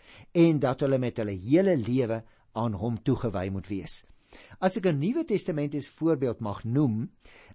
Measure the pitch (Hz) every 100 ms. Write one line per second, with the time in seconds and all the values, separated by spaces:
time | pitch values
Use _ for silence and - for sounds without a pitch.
0 | - - - 175 165 151 127 131 139 135
1 | 123 113 107 95 98 156 196 165 107 127
2 | 120 113 - _ _ - 117 101 113 113
3 | - 127 123 95 95 95 - 101 80 -
4 | - - _ - - - 190 - 180 143
5 | 160 294 320 202 - 151 147 147 143 -
6 | 160 156 131 110 107 104 110 127 147 107
7 | 170 - - - -